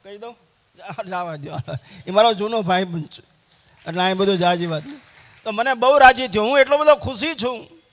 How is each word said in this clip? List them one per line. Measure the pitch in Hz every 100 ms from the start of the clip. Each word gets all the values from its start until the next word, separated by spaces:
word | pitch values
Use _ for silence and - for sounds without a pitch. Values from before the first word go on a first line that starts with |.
કહી | 190 208
દઉં, | 233 233 170 _ _ _ 175 - 196
જવા | 180 175 156
દો, | 139 160 - 143 - 196 160
એ |
મારો | 190 233
જૂનો | 208 208 226
ભાઈ | 185 185 190
પણ | 170
છે | 147 - _ _ _ _ _ _ -
એટલે | 170
અહીં | 185 185
બધું | 196 190
જાજી | 175 175 175
વાત | 156 -
નહીં. | 262 _ - - -
તો | 220
મને | 208 247
બહુ | 254 247 285
રાજી | 262 247 254
થયું, | 190 214
હું | 277
એટલો | 262 285
બધો | 302 294
ખુશી | 233 247 294 311
છું | 240 240 - - _